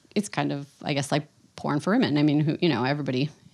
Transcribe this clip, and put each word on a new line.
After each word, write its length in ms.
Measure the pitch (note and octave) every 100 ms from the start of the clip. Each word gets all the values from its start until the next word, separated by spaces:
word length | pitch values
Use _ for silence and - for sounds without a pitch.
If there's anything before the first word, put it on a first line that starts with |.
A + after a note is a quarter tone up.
| _
it's 140 | - G3+
kind 240 | - C#3+
of, 160 | C#3+ C#3 -
I 100 | -
guess, 160 | C#3 C3+
like 160 | D3 D3+ _ _ -
porn 220 | D3 D3
for 140 | F3+
women. 240 | A#3 F3+ D3
I 60 |
mean, 160 | D3 D3
who, 180 | D3+ -
you 100 | F3+
know, 140 | A#2
everybody 460 | B2+ D3 C3+ B2+ D3 - -